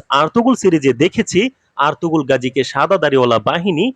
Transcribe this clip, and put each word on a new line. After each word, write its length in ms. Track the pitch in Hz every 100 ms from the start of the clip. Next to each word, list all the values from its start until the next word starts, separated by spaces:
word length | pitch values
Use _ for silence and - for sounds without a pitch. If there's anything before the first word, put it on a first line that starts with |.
| -
আর্তুগুল 440 | 135 156 233 240 240
সিরিজে 360 | 190 160 135
দেখেছি 460 | 117 175 - 208 175 254 - _ -
আর্তুগুল 440 | 143 - 170 156
গাজীকে 380 | 131 131 123 135
সাদা 320 | 127 135 160 190
দাড়িওয়ালা 400 | 151 135 123 113
বাহিনী 440 | 107 165 190 151 240